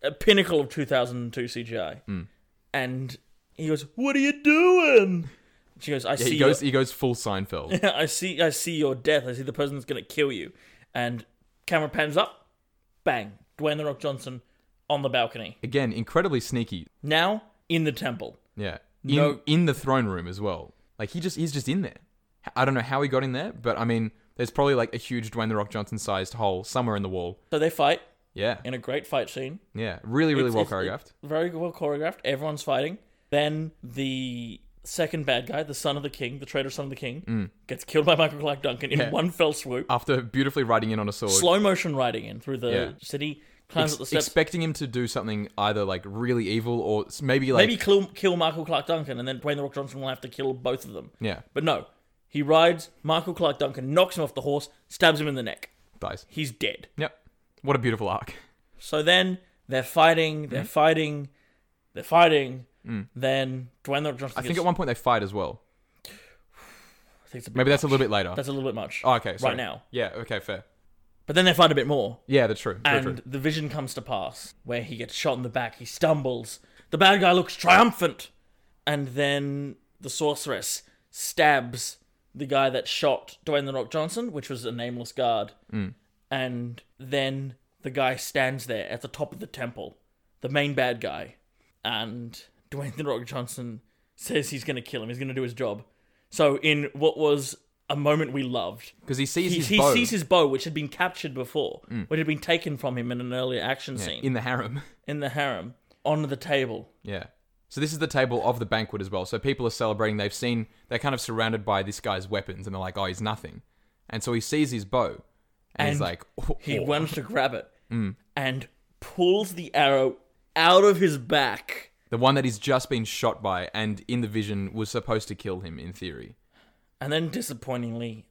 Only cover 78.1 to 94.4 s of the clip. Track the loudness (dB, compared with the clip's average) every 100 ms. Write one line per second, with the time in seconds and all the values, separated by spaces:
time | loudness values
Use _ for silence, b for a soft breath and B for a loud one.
78.1 | -2 -16 _ _ _ _ _ -2 -2 -2
79.1 | 0 0 0 -2 -4 -8 -12 _ _ -10
80.1 | -2 0 0 -4 -4 -4 -6 -10 b b
81.1 | -10 -4 4 6 6 2 -6 -10 -12 _
82.1 | _ _ -10 0 2 2 0 -2 0 2
83.1 | 2 -4 -12 -2 0 0 -4 -4 -4 -4
84.1 | -4 -6 -8 -8 -8 -6 -6 -6 -8 -6
85.1 | -2 2 2 -2 -10 _ -6 -6 -8 _
86.1 | _ -8 -4 -4 -6 -8 -10 -18 -18 -4
87.1 | -2 0 -2 -8 -12 _ _ -6 0 0
88.1 | 0 -4 0 0 -2 -4 -6 -6 -8 -10
89.1 | -8 -8 -8 -14 -10 -10 -10 -14 -16 _
90.1 | _ _ _ -2 0 0 2 0 0 -6
91.1 | -8 -12 -18 _ _ _ _ -6 -6 -6
92.1 | -10 -12 -16 -20 _ -14 -10 -8 -6 -4
93.1 | -4 -4 -8 -8 -10 -12 -12 -18 _ _
94.1 | -14 -4 -2